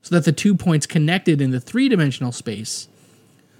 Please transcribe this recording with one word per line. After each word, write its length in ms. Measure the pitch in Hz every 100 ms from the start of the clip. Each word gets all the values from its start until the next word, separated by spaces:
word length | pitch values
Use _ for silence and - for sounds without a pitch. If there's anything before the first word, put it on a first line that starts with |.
so 120 | -
that 100 | 175
the 60 | 160
two 240 | 143 208
points 320 | 190 185 156 -
connected 540 | 170 151 185 196 147
in 100 | 135
the 80 | 127
three-dimensional 720 | - 233 269 208 143 127 127
space, 560 | 120 - 104 107 - - _ _ _ _ _ _